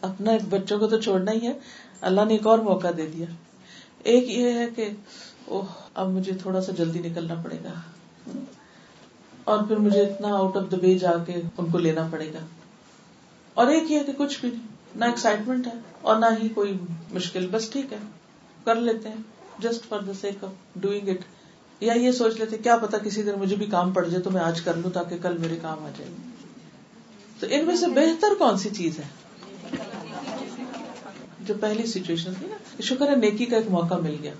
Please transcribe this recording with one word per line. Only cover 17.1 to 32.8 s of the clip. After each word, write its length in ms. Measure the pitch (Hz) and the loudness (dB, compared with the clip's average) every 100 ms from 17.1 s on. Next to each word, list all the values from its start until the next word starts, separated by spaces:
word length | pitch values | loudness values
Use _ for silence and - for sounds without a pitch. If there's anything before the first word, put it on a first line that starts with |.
مشکل، 360 | 180 180 190 185 | -6 -4 -4 -2
بس 180 | 220 220 | -2 -2
ٹھیک 240 | 277 269 | -6 -6
ہے، 40 | 208 208 - - - - - - | -10 -14 -18 -20 -20 -20 -8 0
کر 100 | 226 | 2
لیتے 340 | 240 220 214 | 2 0 -4
ہیں، 60 | 220 - - - - 220 | -12 -14 -18 -20 -6 -4
just 140 | 233 - | -4 -4
for 100 | 208 196 | -6 -6
the 60 | 196 202 | -6 -6
sake 240 | 196 190 | -8 -10
of 380 | 190 - - 196 | -14 -16 -4 -2
doing 200 | 202 196 | -2 -2
it۔ 140 | 185 - - - - - - | -4 -6 -20 -20 -20 -20 -4
یا 140 | 214 | 0
یہ 180 | 233 247 | 4 4
سوچ 280 | 247 233 220 | 4 2 2
لیتے 160 | 220 220 | -4 -2
ہیں، 80 | |
کیا 140 | 240 233 | 4 4
پتا 200 | 214 214 | 4 -2
کسی 260 | 208 202 | -2 -2
دن 80 | 208 202 | -2 0
مجھے 160 | 196 202 | 0 0
بھی 100 | 208 | 0
کام 260 | 180 180 | 2 2
پڑ 160 | 185 170 | 2 2
جائے 160 | 175 | 0
تو 80 | 185 | 0
میں 100 | 185 | 0
آج 200 | 165 170 | 0 0
کر 120 | - | -2
لوں 180 | 165 180 | -2 -2
تاکہ 240 | 180 170 175 | -4 -4 -4
کل 160 | 180 170 | -4 -2
میرے 200 | 165 165 | -4 -4
کام 240 | 165 156 151 | -6 -10 -10
آ 40 | 143 | -12
جائے۔ 140 | 147 175 247 - - - - - - - - - - - | -14 -14 -16 -18 -20 -20 -20 -20 -20 -20 -20 -20 -20 -8
تو 80 | 208 | 0
ان 160 | 285 330 | 2 2
میں 100 | 339 | 2
سے 120 | 349 | 4
بہتر 400 | 247 330 330 415 403 | 6 4 4 4 6
کون 180 | 285 196 | 4 4
سی 120 | 208 | -2
چیز 300 | 196 170 156 | -2 -4 -4
ہے؟ 40 | 143 - - - - - - 269 - - - 359 - 254 - 240 254 - - - - - - - | -12 -16 -20 -20 -18 -16 -10 -8 -8 -12 -10 -10 -10 -10 -10 -10 -12 -10 -12 -14 -16 -18 -18 -14
جو 140 | 185 202 | -6 -2
پہلی 260 | 214 214 233 | -2 -2 -2
سچویشن 460 | 185 180 170 175 185 | -4 -4 -4 -4 -8
تھی 80 | 359 | -10
نا، 340 | 415 - - | -12 -14 -10